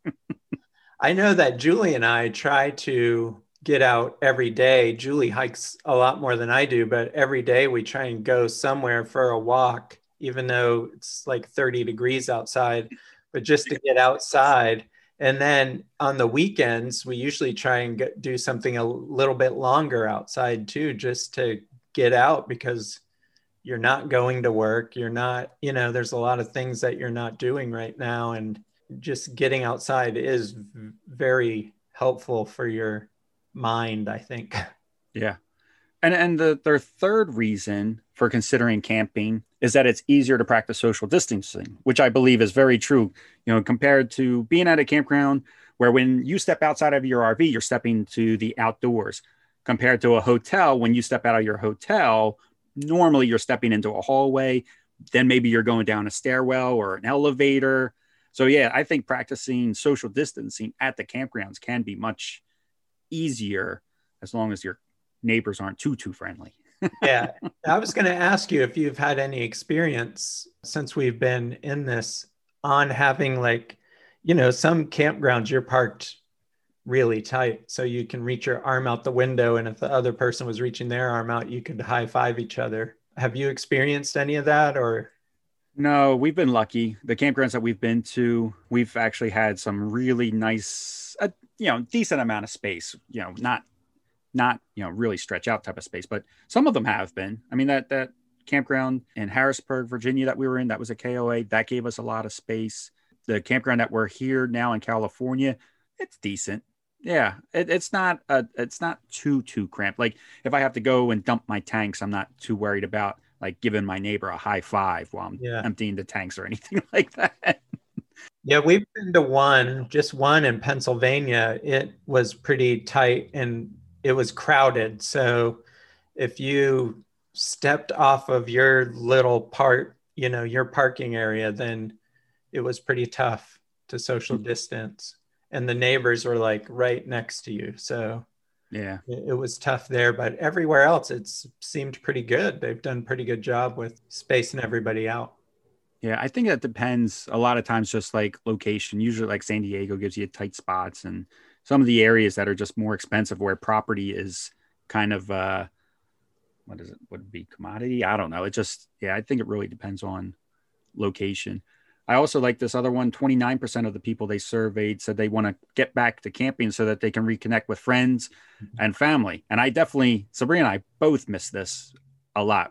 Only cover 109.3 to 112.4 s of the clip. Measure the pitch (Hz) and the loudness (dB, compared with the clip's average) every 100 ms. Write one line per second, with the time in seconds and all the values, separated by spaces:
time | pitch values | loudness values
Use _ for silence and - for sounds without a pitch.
109.3 | 135 - - 95 - 98 - 117 - - | -2 -2 -8 -8 -4 -6 -2 -4 -4 -20
110.3 | - 131 139 135 120 131 127 120 110 110 | -10 -2 0 0 0 2 4 4 0 0
111.3 | 117 - 104 - 110 104 - 101 101 - | -2 -2 -8 -4 -4 -4 -6 -6 -6 -8
112.3 | _ | _